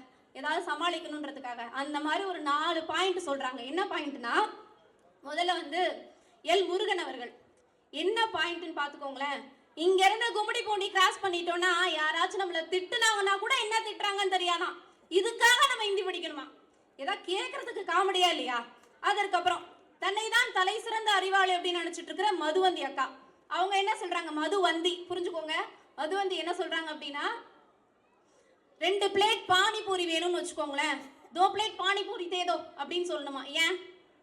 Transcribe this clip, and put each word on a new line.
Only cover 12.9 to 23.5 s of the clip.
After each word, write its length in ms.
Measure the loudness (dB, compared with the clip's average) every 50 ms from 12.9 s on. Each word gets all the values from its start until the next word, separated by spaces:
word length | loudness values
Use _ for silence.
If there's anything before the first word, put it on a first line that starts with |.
| 0 2 4 4 4 4 2 2 2 2
கூட 140 | 2 0 0 0
என்ன 180 | 0 0 0 0
திட்டுறாங்கன்னு 560 | -2 -2 -6 -4 -2 -2 0 0 0 2 2 2
தெரியாதாம். 380 | 2 2 0 0 -2 -4 -6 -10 -16 -20 -20 _ _ _
இதுக்காக 500 | 2 2 2 2 2 6 6 6 8 8 6 4
நம்ம 160 | 4 0 0
ஹிந்தி 200 | 0 0 0 0
படிக்கணுமா? 440 | -2 -4 -4 -6 -6 -8 -8 -10 -12 -16 -20 -20 _ _ _ _ _ _ -8
ஏதா 160 | -4 -4 -4
கேக்குறதுக்கு 720 | -4 -4 -4 -2 -2 -2 -4 -6 -8 -8 -6 -6 -6 -4 0
காமெடியா 420 | 2 2 4 4 4 4 4 4
இல்லையா? 360 | 4 2 0 -2 -2 -4 -4 -6 -14 -20 -20 -20 -18 _
அதற்கப்புறம் 680 | 0 0 2 2 2 2 0 2 2 2 0 0 -4 -12 -20 -20 -20 _ _ _
தன்னை 300 | -4 -2 -2 -2 -2 2
தான் 220 | 4 4 4 4 2
தலை 260 | 2 2 2 2 -2
சிறந்த 320 | -4 -4 -4 -2 2 2
அறிவாளி 440 | 2 2 2 4 4 4 4 4 2
அப்படின்னு 260 | 2 0 0 -2 -2 -2
நினைச்சிட்டு 260 | -4 -6 -8 -10 -10
இருக்கிற 220 | -4 0 0 0
மதுவந்தி 520 | 2 2 0 2 4 4 4 4 4 2 -2
அக்கா, 260 | -4 -2 -2 -2 -2 -4 -12 -20 -20 -20 _ _
அவங்க 300 | _